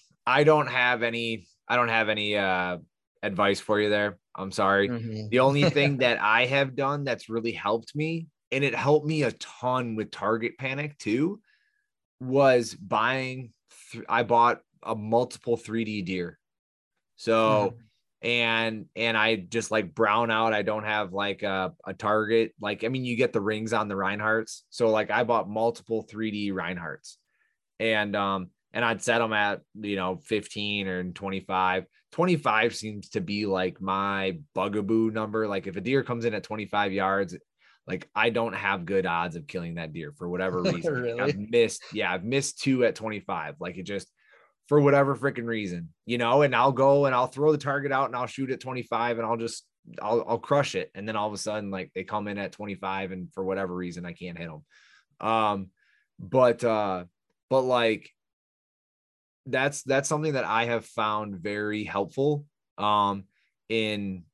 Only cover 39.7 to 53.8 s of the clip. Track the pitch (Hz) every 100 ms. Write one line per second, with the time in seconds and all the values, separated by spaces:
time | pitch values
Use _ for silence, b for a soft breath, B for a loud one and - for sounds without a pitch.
39.7 | 85 80 78 76 - 87 87 92 90 92
40.7 | - 165 131 123 117 127 101 107 117 110
41.7 | - - 107 95 92 101 139 139 - 139
42.7 | 131 117 95 110 104 - 90 76 73 87
43.7 | 90 90 98 - b b b b b -
44.7 | 147 143 139 139 123 135 127 117 113 98
45.7 | 87 82 _ - 120 117 131 147 120 131
46.7 | 123 135 143 139 123 123 131 151 151 139
47.7 | 143 139 135 131 123 127 - 131 131 123
48.7 | 127 113 113 117 117 113 117 113 - -
49.7 | _ - - 104 117 - 113 - 143 135
50.7 | 95 - - 104 110 107 101 107 107 101
51.7 | 95 92 92 87 107 104 101 95 - 104
52.7 | 92 98 95 95 92 87 - 95 95 95
53.7 | 90